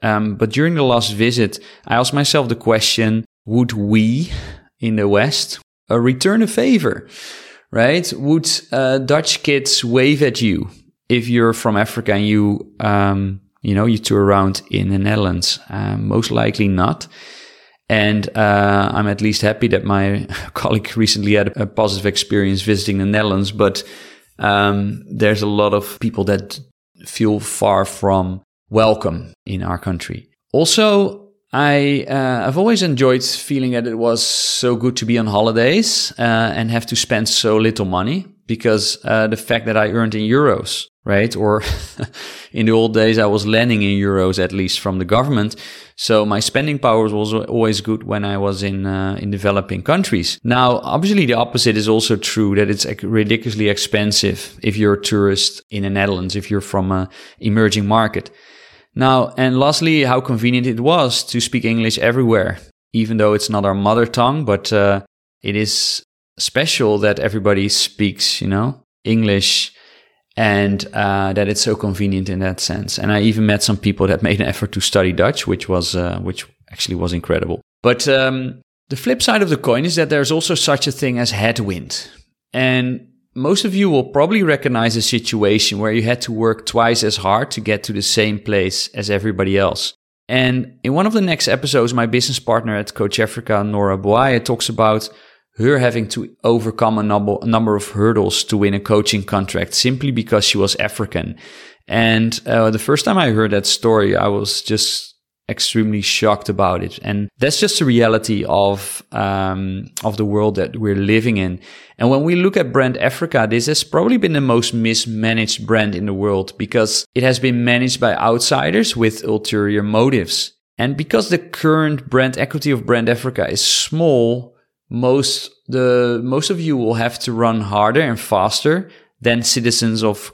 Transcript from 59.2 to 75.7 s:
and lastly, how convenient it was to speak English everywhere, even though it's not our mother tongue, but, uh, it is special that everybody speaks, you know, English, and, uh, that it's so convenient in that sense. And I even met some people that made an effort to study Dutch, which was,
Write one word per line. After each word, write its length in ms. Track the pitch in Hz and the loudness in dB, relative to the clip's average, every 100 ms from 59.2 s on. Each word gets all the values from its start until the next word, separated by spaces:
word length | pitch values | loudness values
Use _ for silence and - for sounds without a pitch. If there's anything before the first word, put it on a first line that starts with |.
| 117 - | 2 0
and 220 | 131 127 | 2 4
lastly, 460 | 143 151 165 156 | 2 2 2 2
how 160 | 131 127 | 2 0
convenient 460 | 127 117 120 123 127 | 0 0 2 2 0
it 140 | 113 | 0
was 440 | 131 170 131 - | 2 2 2 -2
to 160 | - 120 | -4 -4
speak 240 | 117 127 | -2 -2
English 340 | 117 113 113 - | 0 0 0 0
everywhere, 600 | 117 123 120 113 90 92 - _ _ | 0 2 4 2 0 -6 -12 _ _
even 240 | 113 110 110 | -2 0 2
though 160 | 107 | 2
it's 160 | 104 - | 2 0
not 140 | 104 | 0
our 100 | 98 | 0
mother 320 | 98 101 113 117 | 2 2 2 2
tongue, 380 | 123 120 151 | 2 0 0
but, 280 | 123 98 - | 0 -2 0
uh, 300 | 107 101 98 - _ _ _ | 2 2 0 -4 _ _ _
it 140 | - 101 | -4 -2
is 460 | 104 - - - - _ _ - | -2 -2 -4 -6 -10 _ _ -8
special 600 | - 131 156 - 110 104 | -4 -2 0 0 2 2
that 200 | 104 101 | 2 0
everybody 500 | 101 104 101 98 101 | -2 0 0 0 0
speaks, 720 | - - - 101 - - - | 0 -2 -2 -2 -2 -4 -2
you 80 | 98 | -2
know, 340 | 98 123 139 _ _ | 0 -2 -6 _ _
English, 680 | 110 113 107 98 101 - - - - - _ _ _ - | -2 0 2 2 2 0 -4 -10 -20 -20 _ _ _ -2
and, 500 | 110 101 101 98 - | 2 2 2 0 -4
uh, 380 | 104 101 98 98 | -4 -2 0 -2
that 160 | 95 101 | 0 -2
it's 120 | 104 | 0
so 160 | 117 107 | -2 -2
convenient 520 | 104 92 101 95 95 | -2 -2 -2 -2 -2
in 120 | 92 | -4
that 200 | 95 90 | -4 -4
sense. 380 | - - - - | -6 -6 -6 -4
And 140 | 101 | 0
I 80 | 104 | 2
even 240 | 107 107 107 | 2 2 2
met 160 | 104 | 2
some 140 | - 101 | 0 0
people 300 | 104 98 95 | 0 0 0
that 140 | 82 | 2
made 180 | 92 98 | 0 0
an 60 | - | 0
effort 260 | - 101 | -4 -6
to 80 | 98 | -4
study 320 | - 101 92 | 0 2 2
Dutch, 340 | 85 101 135 - | 2 0 0 -4
which 220 | 92 | -4
was, 260 | - | -2